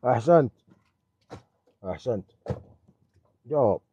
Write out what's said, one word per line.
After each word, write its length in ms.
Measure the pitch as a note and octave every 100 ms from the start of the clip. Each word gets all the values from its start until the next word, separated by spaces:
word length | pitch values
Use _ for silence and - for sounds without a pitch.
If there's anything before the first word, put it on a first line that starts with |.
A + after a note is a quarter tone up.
أحسنت، 480 | B2 A#2 A#2 E3+ C3+ _ _ _ _ _ _ _ _ - _ _ _ _
أحسنت، 400 | F#2+ E2+ B2+ G#2+ - _ - - - - _ _ _ _ _ _ A#2+
جاوب. 340 | D3 A#2+ F#2 _